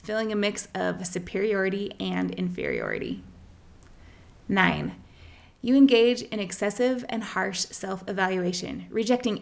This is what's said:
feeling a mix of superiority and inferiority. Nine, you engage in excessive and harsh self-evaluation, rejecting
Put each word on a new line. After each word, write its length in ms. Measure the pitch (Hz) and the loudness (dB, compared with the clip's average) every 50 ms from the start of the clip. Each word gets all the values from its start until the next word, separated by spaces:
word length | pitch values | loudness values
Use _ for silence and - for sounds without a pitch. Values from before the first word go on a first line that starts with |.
feeling 300 | - - 214 220 226 220 | -8 -6 -4 -2 -2 0
a 40 | 214 | 0
mix 300 | 208 202 208 208 - - - - | 0 0 0 0 -4 -6 -6 -4
of 320 | 190 185 180 175 180 190 | -2 -2 -2 -2 -4 -6
superiority 840 | - - 180 175 - - 190 202 220 208 190 190 190 190 202 202 - - - | -6 -4 -6 -6 -4 -2 -2 0 0 2 0 0 0 -2 -2 -4 -6 -6 -6
and 320 | 190 185 185 - - 180 | -4 -4 -2 -2 -2 -2
inferiority. 880 | - - 180 180 180 - - 71 64 55 55 50 53 - - - - - - - - - - - - - - - - - - - - - - - - - - - - - - - | -2 -4 -4 -4 -4 -4 -4 -4 -2 -2 -4 -4 -4 -4 -4 -6 -8 -10 -10 -16 -20 -20 -20 -20 -20 -20 -20 -20 -20 -20 -20 -20 -20 -20 -20 -20 -20 -20 -20 -20 -20 -14 -4 0
Nine, 480 | 196 196 180 175 151 147 147 170 180 - - - - - - - - - - - _ _ | 2 4 4 4 2 0 -4 -6 -8 -12 -18 -20 -20 -20 -20 -20 -20 -20 -20 -20 _ _
you 160 | - 233 262 | 0 4 8
engage 460 | 277 277 269 247 226 233 240 247 240 | 8 8 8 8 8 6 6 4 2
in 180 | - - 226 208 | -4 -6 -6 -6
excessive 640 | 202 180 - - 202 208 202 - 247 254 254 247 247 - | -6 -4 -4 -2 0 0 2 2 2 2 2 0 -4 -4
and 140 | - 240 | -6 -6
harsh 380 | 208 - - 190 190 190 180 - | -6 -4 -4 -2 -2 -2 -2 -4
self-evaluation, 1300 | - - - - - 190 190 185 - - 196 196 190 185 190 185 175 180 180 - - - - 180 180 - | -6 -6 -6 -6 -6 -6 -6 -6 -6 -6 -2 -2 0 0 0 0 0 -2 -2 -4 -6 -8 -8 -10 -10 -4
rejecting 500 | - 220 233 220 247 247 - 226 208 - | -4 0 2 2 2 2 2 -2 -4 -2